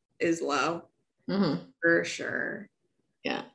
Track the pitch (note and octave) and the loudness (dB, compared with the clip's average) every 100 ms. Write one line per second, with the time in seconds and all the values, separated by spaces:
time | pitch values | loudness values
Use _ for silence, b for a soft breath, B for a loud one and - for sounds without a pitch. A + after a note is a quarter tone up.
0 | _ - F3 E3 C#3+ C#3 C#3 E3+ - _ | _ -2 0 0 0 0 0 -2 -8 _
1 | _ _ - F#3 F3+ E3+ - _ E3+ E3+ | _ _ -2 2 2 0 -6 _ 4 4
2 | E3+ - - - - - G#3 _ _ _ | 2 -4 -6 -4 -4 -8 -12 _ _ _
3 | _ _ - - - | _ _ -6 -6 -6